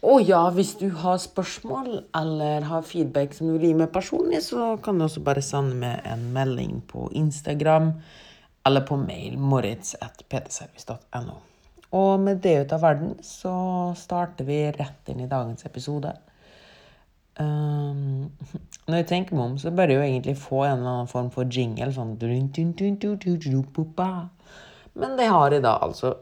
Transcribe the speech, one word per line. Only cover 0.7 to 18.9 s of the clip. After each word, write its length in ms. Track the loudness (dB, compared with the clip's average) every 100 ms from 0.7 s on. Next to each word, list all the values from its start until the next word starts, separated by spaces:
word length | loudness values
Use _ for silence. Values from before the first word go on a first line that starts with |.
| -2
du 120 | -4
har 280 | -2 0 0
spørsmål 840 | -2 -6 -6 -6 -8 -6 -6 -8 -6 -4
eller 520 | -2 0 0 0 -2
har 160 | -4 -4
feedback 480 | -2 0 0 -2
som 140 | -2 0
du 80 | 2
vil 160 | 4
gi 60 | 4
meg 140 | 2
personlig, 500 | 0 -2 -2 0 0 -2
så 300 | -2 -2 -2
kan 160 | -2 0
du 80 | 0
også 160 | 0 0
bare 160 | 0
sende 360 | 0 -2 -2 -2
meg 260 | -4 -6 -6
en 220 | -6 -4 -2
melding 480 | 0 -2 -4 -6 -10
på 200 | -10 -6 0
Instagram 800 | 0 -2 -4 0 4 4 4 0 -8 -20 -20 -20 _ _ 2
eller 180 | 2 2
på 140 | -2
mail 400 | -4 -6 -8 -2
moritz 560 | 2 2 0 -4 -10 -12
at 200 | -14 -16 -8
p 80 | -8
t 160 | -8
service 320 | -12 -14 -16 -14
dot 220 | -14 _ -10
n 160 | -10
o. 60 | -14 -20 _ _ _ -4 2
Og 220 | 4 4
med 220 | 2 2
det 160 | 4 4
ut 120 | 2 4
av 80 |
verden, 320 | 4 4 0 -8 -14
så 260 | -10 -6 -2 -2 -2 -2 -6
starter 480 | -4 -4 -4 -6 -4
vi 220 | -2 0
rett 400 | -2 -8 -10 -10
inn 140 | -8
i 80 | -4
dagens 340 | -4 -4 -8 -12
episode. 460 | -10 -6 -6 -6 -10 _ _ _ -20 -20 -20 -20 _ _ _ _ -6
Ehm, 880 | -2 -2 -2 -2 -4 -4 -4 -4 -6 -12 -14 -14 -14 -12
når 100 | -2